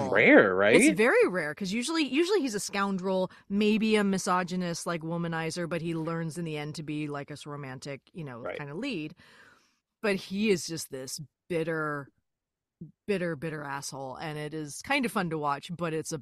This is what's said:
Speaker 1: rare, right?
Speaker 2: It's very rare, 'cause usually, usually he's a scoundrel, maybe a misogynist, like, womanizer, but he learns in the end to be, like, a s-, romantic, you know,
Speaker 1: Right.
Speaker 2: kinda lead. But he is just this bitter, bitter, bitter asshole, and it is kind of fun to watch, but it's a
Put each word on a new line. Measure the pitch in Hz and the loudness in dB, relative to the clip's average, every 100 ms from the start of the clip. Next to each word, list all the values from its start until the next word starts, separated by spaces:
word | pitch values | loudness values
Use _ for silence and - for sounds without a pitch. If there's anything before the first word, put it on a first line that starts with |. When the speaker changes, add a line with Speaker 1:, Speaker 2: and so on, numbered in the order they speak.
| 135 | 2
Speaker 1:
rare, | 98 151 277 110 | 6 8 10 8
right? | 92 101 - | 6 6 8
Speaker 2:
It's | 277 170 | 6 6
very | 226 427 403 | 4 6 4
rare, | 180 151 151 | 2 -4 -4
'cause | 190 | -4
usually, | 220 247 330 | -4 -2 0
usually | 277 262 349 415 | 0 2 2 2
he's | 269 208 | 0 -2
a | |
scoundrel, | - 202 202 190 190 185 185 - - | -4 -2 -2 -2 0 0 0 -4 -4
maybe | 196 214 220 220 214 | 2 4 4 4 4
a | |
misogynist, | 202 190 202 180 180 180 180 170 - | 4 2 2 0 0 -2 -2 -4 -4
like, | 170 | -4
womanizer, | 160 170 170 165 160 170 170 | -4 -4 -2 -2 -4 -4 -4
but | 170 | -4
he | 165 165 | -4 -4
learns | 160 165 165 151 | -2 -4 -4 -4
in | 170 | -6
the | 151 | -6
end | 147 151 | -6 -8
to | |
be, | 151 151 151 | -6 -4 -4
like, | 143 139 | -6 -8
a | |
s-, | 147 151 | -12 -12
romantic, | 143 135 127 143 139 _ | -10 -10 -12 -10 -12 _
you | 196 | -12
know, | 147 120 | -10 -8
Speaker 1:
Right. | 123 - | -8 -8
Speaker 2:
kinda | 143 151 | -8 -8
lead. | 277 202 151 - - - - _ _ _ _ _ | -6 -6 -8 -12 -20 -20 -20 _ _ _ _ _
But | 220 196 | -2 -2
he | - 190 220 | -2 0 2
is | 185 - | 2 0
just | 160 - | -8 -8
this | 135 131 - 143 _ - | -10 -8 -10 -12 _ -6
bitter, | 170 165 160 151 147 135 _ _ _ _ _ _ _ 156 _ - | -4 -2 -2 -2 -4 -8 _ _ _ _ _ _ _ -20 _ -4
bitter, | 196 175 151 | -2 -2 -4
bitter | 165 156 | -6 -8
asshole, | 147 139 143 135 135 123 | -8 -8 -8 -8 -10 -8
and | 160 151 | -6 -6
it | 151 | -6
is | 156 151 - | -6 -8 -8
kind | - 285 240 | 0 0 2
of | |
fun | 214 175 | 0 0
to | 160 | 0
watch, | 147 139 - 165 | 0 0 -4 -6
but | 170 | -4
it's | 160 - | -2 -4
a | 156 | -6